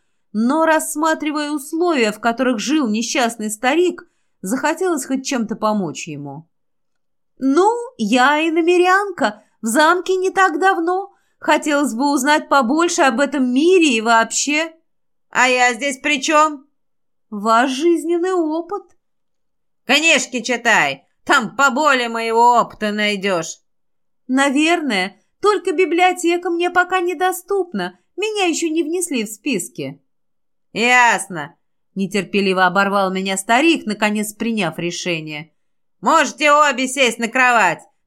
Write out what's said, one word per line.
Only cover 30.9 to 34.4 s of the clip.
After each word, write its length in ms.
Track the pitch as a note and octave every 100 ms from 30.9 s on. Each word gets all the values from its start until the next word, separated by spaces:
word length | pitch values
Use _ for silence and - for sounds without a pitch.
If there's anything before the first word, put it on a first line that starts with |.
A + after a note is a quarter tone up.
| B3 A#3+ F#3+ - E3+ C#3+ _ _ _ _ F#3+
нетерпеливо 720 | G3 G3+ F#3+ G3+ G3 F#3 F#3
оборвал 460 | F#3 G3 G3+ F#3+
меня 260 | F#3+ F#3+ F#3+
старик, 480 | - A#3+ E4 D4+ G#3+
наконец 480 | G3+ G#3 G#3 G#3
приняв 440 | -